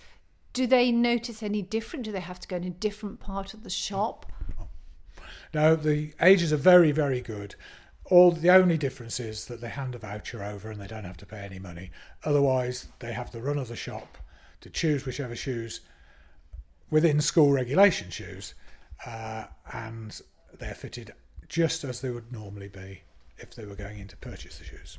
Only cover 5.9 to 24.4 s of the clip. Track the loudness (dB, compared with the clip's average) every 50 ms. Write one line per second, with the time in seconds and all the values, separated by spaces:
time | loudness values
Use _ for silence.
5.9 | 0 0 0 -6 -4 4 6 8 8 8 6 2 0 4 6 8 10 10 10 8
6.9 | 6 4 2 2 0 -2 -2 -4 -6 -6 -6 -8 -10 -14 -18 -20 -20 -20 -20 -20
7.9 | -20 -20 -2 6 8 10 10 10 8 6 4 8 8 8 8 8 4 2 0 -2
8.9 | -2 -4 -10 -8 -6 -6 -4 -6 -6 -8 -8 -8 -8 -8 -8 -8 -6 -4 -6 -6
9.9 | -6 -8 -8 -8 -8 -8 -8 -8 -8 -6 -6 -6 -6 -6 -8 -8 -8 -8 -8 -8
10.9 | -8 -8 -8 -8 -10 -10 -12 -12 -10 -10 -10 -10 -10 -10 -10 -10 -10 -10 -10 -12
11.9 | -14 -16 -18 -18 -20 -8 -2 0 2 4 4 4 2 2 0 -2 -4 -6 -8 -12
12.9 | -14 -12 -8 -8 -6 -6 -6 -8 -8 -6 -4 -2 -2 -2 -4 -6 -8 -8 -8 -8
13.9 | -8 -10 -10 -12 -16 -18 -18 -18 -18 -20 -20 -20 -20 -20 -20 -12 -6 -2 0 2
14.9 | 2 0 -2 -4 -6 -6 -6 -6 -6 -6 -4 -4 -2 -2 -4 -6 -8 -12 -14 -18
15.9 | -20 _ -20 -20 -20 -20 -20 -20 -20 -20 -20 -18 -16 -16 -16 -18 -20 _ -12 0
16.9 | 2 4 4 6 4 4 2 2 6 6 6 6 6 4 2 0 6 6 6 6
17.9 | 6 2 -6 -8 -10 -10 -10 -10 -10 -10 -12 -12 -14 -16 -16 -16 -18 -18 -18 -20
18.9 | -18 -14 -12 -10 -10 -8 -8 -6 -6 -8 -8 -10 -14 -20 _ -10 -8 -8 -8 -8
19.9 | -8 -8 -10 -10 -10 -12 -14 -16 _ _ _ -20 -16 -8 -8 -8 -6 -6 -10 -10
20.9 | -10 -10 -12 -12 -16 -20 -20 -20 -18 -18 -18 -6 0 0 2 2 2 -2 -4 -6
21.9 | -6 -4 -4 -4 -4 -6 -8 -10 -10 -10 -10 -10 -10 -10 -10 -10 -12 -12 -12 -12
22.9 | -12 -14 -16 -20 _ -20 -20 -20 -18 -18 -18 -16 -12 -12 -10 -10 -8 -8 -8 -8
23.9 | -8 -8 -10 -12 -12 -12 -10 -10 -10 -10